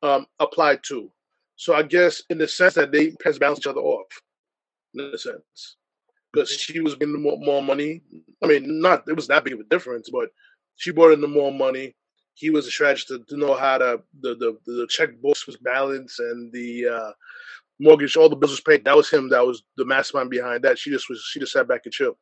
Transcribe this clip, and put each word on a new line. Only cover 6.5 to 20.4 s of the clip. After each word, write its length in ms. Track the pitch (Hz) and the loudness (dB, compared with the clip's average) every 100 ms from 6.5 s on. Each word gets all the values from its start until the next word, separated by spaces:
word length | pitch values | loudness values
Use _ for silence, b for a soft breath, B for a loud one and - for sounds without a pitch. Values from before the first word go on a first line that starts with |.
she 300 | - - 160 | -4 -8 -4
was 140 | 160 135 | -4 -4
getting 260 | 147 147 | -6 -2
more, 160 | 147 117 | -4 -2
more 240 | 147 143 | -2 -2
money. 380 | 135 139 147 165 _ - 80 _ | 0 -2 -2 -8 _ -20 _ _
I 40 | 165 | 2
mean, 340 | 147 139 156 | 2 2 0
not, 260 | 175 170 - | 2 2 0
it 80 | 160 | -8
was 120 | 123 | 0
that 180 | 143 143 | 0 0
big 80 | |
of 80 | 120 | -12
a 40 | 104 | -2
difference, 440 | 175 147 120 110 | -2 -2 -12 -8
but 220 | 123 113 _ b b _ _ | -6 -6 _ b b _ _
she 160 | - | -8
brought 200 | 160 165 | 6 8
in 80 | 156 | 8
the 60 | 147 | 2
more 240 | 147 139 | 0 0
money. 440 | 135 135 131 131 _ _ _ _ _ | -2 -4 -4 -10 _ _ _ _ _
He 140 | 156 | 0
was 140 | 151 123 | 0 -2
a 40 | |
strategist 380 | - 147 135 - | 0 0 0 -4
to, 100 | 131 117 | -12 -12
to 100 | 143 | -6
know 160 | 143 131 | -2 0
how 220 | 135 131 | 2 2
to, 220 | 127 117 _ 143 | 0 -2 _ _
the, 140 | 127 120 | -8 -4
the, 220 | 117 113 - | -4 -4 -10
the 220 | 120 120 | -8 -6
checkbooks 580 | - 160 117 131 147 - | -2 -4 -2 -2 -2 -4
was 120 | 127 | -10
balanced 600 | 123 127 139 135 127 - | -6 -2 -2 -6 -10 -12
and 300 | 120 120 120 | -10 -10 -12
the, 340 | 120 120 120 120 | -12 -10 -4 -4
uh, 240 | 113 110 - B B B B B _ | -4 -10 -16 B B B B B _
mortgage, 360 | 147 156 143 160 | 8 8 6 6
all 140 | 160 | 6
the 60 | 143 | 6
bills 140 | 147 | -2
was 100 | 135 | -2
paid. 240 | - 151 135 | 2 4 6
That 100 | 147 | 4
was 140 | 139 | 4
him. 180 | 151 131 | 0 2
That 160 | 131 127 | 2 2
was 180 | 117 _ - | -2 _ -10
the 60 | 123 | -2
mastermind 440 | 135 139 143 127 | -2 -2 -4 -4
behind 340 | 123 | -6